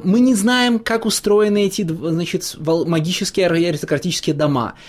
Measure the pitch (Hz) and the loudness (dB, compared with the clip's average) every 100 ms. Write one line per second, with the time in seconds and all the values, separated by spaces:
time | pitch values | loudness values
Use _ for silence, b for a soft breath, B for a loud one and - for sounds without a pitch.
0 | 185 226 254 214 220 247 247 226 226 226 | 2 4 4 4 2 2 2 0 0 -2
1 | 226 - 208 208 214 208 196 202 165 165 | -2 -2 2 2 4 2 0 -2 -4 -4
2 | 160 165 170 180 - - 160 165 160 165 | -4 -2 -2 -4 -6 -6 -2 0 0 0
3 | 160 180 185 196 175 165 170 160 - 143 | 0 -2 -2 0 2 2 0 -2 -2 -2
4 | 180 - - 147 147 131 107 - | -2 -4 -2 0 0 0 -2 -8